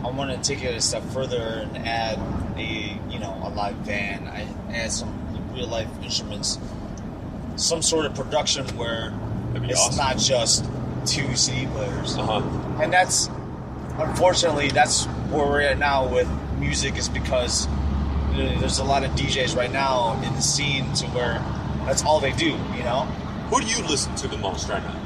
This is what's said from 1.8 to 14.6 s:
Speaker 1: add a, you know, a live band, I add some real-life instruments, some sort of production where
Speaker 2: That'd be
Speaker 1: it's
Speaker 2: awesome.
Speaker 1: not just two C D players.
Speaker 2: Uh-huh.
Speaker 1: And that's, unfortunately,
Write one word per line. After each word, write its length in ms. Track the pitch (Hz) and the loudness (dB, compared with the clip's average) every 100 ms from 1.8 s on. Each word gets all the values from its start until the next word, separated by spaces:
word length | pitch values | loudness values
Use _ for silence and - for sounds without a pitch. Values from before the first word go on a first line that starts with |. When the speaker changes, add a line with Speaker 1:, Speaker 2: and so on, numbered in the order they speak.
| 113 | -2
Speaker 1:
add 320 | 117 113 107 - 104 85 - | 0 0 -2 -2 -2 -4 -4
a, 420 | 110 110 104 101 - | -4 -4 -4 -6 -6
you 100 | - | -6
know, 140 | - - 90 | -6 -6 -6
a 40 | |
live 360 | 90 101 - 110 | -2 -2 -2 -4
band, 420 | 104 101 - - | -2 -2 -4 -6
I 180 | - - - - | -8 -8 -8 -6
add 180 | 117 113 | -4 -2
some 220 | - 110 - - - - | -2 -4 -6 -6 -6 -6
real-life 340 | 117 120 117 107 - | -6 -4 -2 -4 -6
instruments, 560 | 117 - 117 101 - - - - - - - - - - - - | -4 -4 -4 -4 -4 -4 -6 -8 -8 -8 -8 -8 -10 -8 -8 -2
some 260 | - 165 | 0 2
sort 240 | - 160 147 | 2 2 0
of 80 | |
production 540 | - 120 151 139 143 127 117 | -4 0 0 2 0 -2 -4
where 380 | 117 113 110 104 - - - | -4 -4 -4 -6 -4 -4 -2
Speaker 2:
That'd 80 | 120 | -2
be 80 | 120 | 0
Speaker 1:
it's 100 | 127 | 2
Speaker 2:
awesome. 180 | - - | 4 4
Speaker 1:
not 200 | 135 127 | 0 2
just 480 | - 127 113 - - - - - - | 4 4 4 2 0 -4 -4 -4 -2
two 280 | - 131 127 | 0 0 2
C 240 | - 127 | 0 0
D 60 | 127 | -2
players. 500 | 117 - - - - | -2 -2 -2 -2 -2
Speaker 2:
Uh-huh. 240 | 107 107 - - - - | 0 0 0 -2 -4 0
Speaker 1:
And 100 | 156 | 4
that's, 380 | 180 185 - - - - - - - - - | 4 6 2 0 -4 -8 -10 -10 -8 -8 -4
unfortunately, 720 | 156 - 180 170 170 147 | -2 6 6 6 4 4